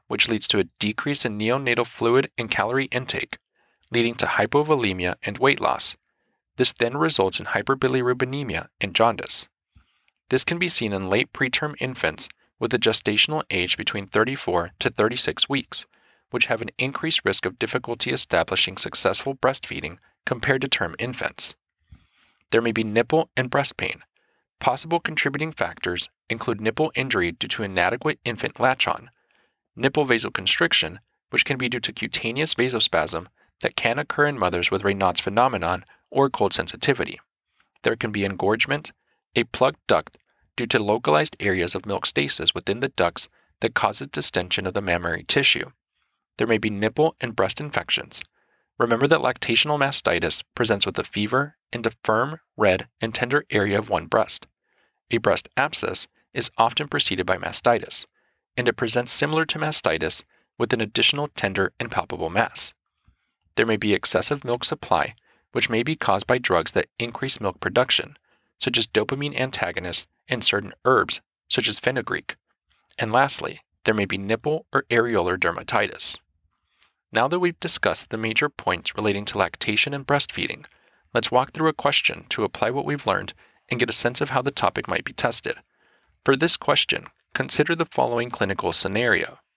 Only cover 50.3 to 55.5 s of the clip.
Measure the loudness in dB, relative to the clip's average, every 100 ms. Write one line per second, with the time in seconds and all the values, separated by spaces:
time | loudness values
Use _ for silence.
50.3 | -2 -4 -2 0 2 0 -4 -6 -4 0
51.3 | 0 -2 -6 _ -4 -4 -2 0 2 0
52.3 | -6 _ 0 2 2 -2 -6 -4 -2 0
53.3 | 0 0 0 2 0 0 -2 2 0 2
54.3 | -2 -8 _ _ _ _ _ -4 0 2
55.3 | 2 0